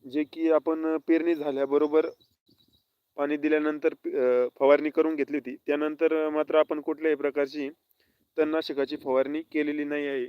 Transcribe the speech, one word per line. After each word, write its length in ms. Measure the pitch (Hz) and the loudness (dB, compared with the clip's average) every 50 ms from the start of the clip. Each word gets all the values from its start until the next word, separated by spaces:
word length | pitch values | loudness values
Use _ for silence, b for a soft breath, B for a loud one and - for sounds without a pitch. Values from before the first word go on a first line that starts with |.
| _ 135 | _ -6
जे 120 | 123 147 151 | -4 -4 -4
की 280 | 143 - 160 160 160 | -4 -6 -2 0 2
आपण 460 | 156 151 143 160 160 160 160 160 160 | 2 2 2 0 -4 -2 -2 -2 -2
पेरणी 380 | 156 - - 165 165 160 170 170 | -4 0 2 2 2 2 0 -2
झाल्याबरोबर 760 | 151 147 151 135 135 139 139 139 147 151 147 147 156 156 165 - _ _ _ _ _ _ _ _ _ _ _ _ _ _ _ _ _ _ _ _ | -2 -2 -4 -2 -2 -2 2 2 2 2 4 2 2 2 0 -6 _ _ _ _ _ _ _ _ _ _ _ _ _ _ _ _ _ _ _ _
पाणी 220 | - 143 143 151 | -6 -2 -2 -2
दिल्यानंतर, 560 | 147 143 156 156 151 151 151 151 151 139 160 151 | -2 0 2 2 2 2 -2 -4 0 -2 -2 -2
अ, 540 | _ _ 170 - 151 127 127 123 123 123 123 _ - | _ _ -6 -2 0 2 2 4 2 2 0 _ 2
फवारणी 300 | 135 135 143 143 147 151 | 6 6 6 6 4 0
करून 260 | - 160 156 156 160 | 0 0 0 0 0
घेतली 220 | 147 139 - 143 | -2 -4 -2 -2
होती. 180 | 147 127 127 127 | -6 -6 -6 -14
त्यानंतर 760 | - _ - 147 147 151 151 156 147 165 160 160 156 156 156 | -12 _ -4 -2 -2 -2 -4 -2 0 0 0 2 0 -2 0
मात्र 260 | 151 151 151 - 156 | 0 -2 -2 2 4
आपण 260 | 156 151 - 160 151 | 2 4 2 0 -6
कुठल्याही 340 | 143 - 156 147 156 160 151 | -4 -6 -6 -2 0 0 0
प्रकारची 540 | 139 139 143 135 143 143 135 139 151 143 135 160 _ _ _ _ _ _ _ _ _ _ _ _ | 0 -2 -4 -2 -2 -2 -2 -2 -8 -8 -8 -8 _ _ _ _ _ _ _ _ _ _ _ _
तणनाशकाची 600 | 165 156 151 156 160 156 - 147 139 139 135 147 | -2 0 0 0 -4 -4 -4 -4 -4 -4 -4 -4
फवारणी 440 | 147 - 139 127 131 135 135 147 156 | -8 -4 0 0 0 0 0 -2 -8
केलेली 420 | 160 _ - 156 147 147 147 151 147 | -8 _ -4 -2 -2 -2 -2 -4 -4
नाही 240 | 147 147 147 147 | -4 -4 -4 -4
आहे. 200 | 143 139 135 123 | -4 -4 -4 -6